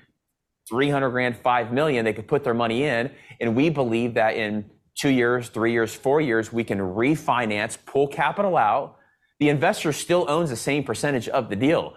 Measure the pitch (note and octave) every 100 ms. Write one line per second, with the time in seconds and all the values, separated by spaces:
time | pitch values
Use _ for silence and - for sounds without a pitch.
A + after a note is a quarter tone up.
0 | _ _ _ _ _ _ - A#2 C#3+ C#3+
1 | C3+ B2 B2+ A#2 B2+ B2 A2 B2 D#3 B2
2 | A2 G#2+ G#2 D3 B2 A#2 A#2 A#2 D3 A#2
3 | B2+ - - - A#2 A2+ D#3+ C#3+ B2 A#2
4 | A#2+ A#2 A2 A2+ G#2+ G#2+ G2+ - _ -
5 | C#3+ C3 A#2+ B2 A#2 A2 A2+ A#2 A2 -
6 | C3 D3 D3+ A2+ G#2 A#2 A2+ G2+ F#2+ F#2+
7 | B2+ D#3 - B2 A2+ G#2 A2+ - - C#3
8 | C#3+ D3+ D3 F#3+ G3+ D#3+ G#2+ B2 D#3+ -
9 | _ _ _ - D3 C#3+ E3 G#3+ D#3+ C#3
10 | - F3+ D3 D3+ E3 A#2 - D3 C#3 C#3+
11 | D3 C3+ B2 C3+ A2 G2+ C3 D#3+ D2+